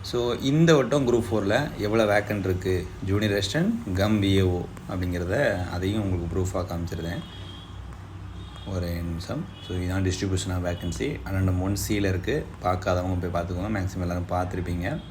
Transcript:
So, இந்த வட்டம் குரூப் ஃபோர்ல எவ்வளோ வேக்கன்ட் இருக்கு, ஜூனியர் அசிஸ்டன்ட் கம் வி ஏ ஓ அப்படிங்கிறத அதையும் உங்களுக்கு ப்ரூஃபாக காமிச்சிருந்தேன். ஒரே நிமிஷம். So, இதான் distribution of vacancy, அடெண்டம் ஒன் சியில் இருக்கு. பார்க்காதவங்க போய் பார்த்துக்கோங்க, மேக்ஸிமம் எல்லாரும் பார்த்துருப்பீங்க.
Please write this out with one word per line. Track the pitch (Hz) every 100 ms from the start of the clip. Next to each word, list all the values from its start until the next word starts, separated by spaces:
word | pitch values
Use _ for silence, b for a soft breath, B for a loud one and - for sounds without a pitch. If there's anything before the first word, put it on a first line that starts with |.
So, | - 120 120 117
இந்த | 135 147 165 156
வட்டம் | 123 143 123
குரூப் | 117
ஃபோர்ல | 98 107 98 113 147 165
எவ்வளோ | 104 110 107
வேக்கன்ட் | 101 101 104 92
இருக்கு, | 92 92 92 85 - 95
ஜூனியர் | 101 107
அசிஸ்டன்ட் | 101 101 147 190 226 - 92
கம் | 101 107
வி | 98
ஏ | 95
ஓ | 92 90 87 - -
அப்படிங்கிறத | 92 90 90 87 110 135 92 90
அதையும் | 90 95 107
உங்களுக்கு | 101 92 85
ப்ரூஃபாக | 92 90 95 90
காமிச்சிருந்தேன். | 85 85 85 82 87 - - - - - - - - - - - - - - -
ஒரே | 95 87 85
நிமிஷம். | 85 82 90 139 190 -
So, | - 92
இதான் | 90 95
distribution | 92 92 98 92 95
of | 90
vacancy, | 87 87 90 82 135 160
அடெண்டம் | - 95 95 92
ஒன் | 95 101
சியில் | - 104 98
இருக்கு. | 92 92 143 160 -
பார்க்காதவங்க | 90 92 - 90 92 90
போய் | 90
பார்த்துக்கோங்க, | 87 87 90 104
மேக்ஸிமம் | 107 90 -
எல்லாரும் | 87 87 87
பார்த்துருப்பீங்க. | 90 90 92 87 87 90 151 -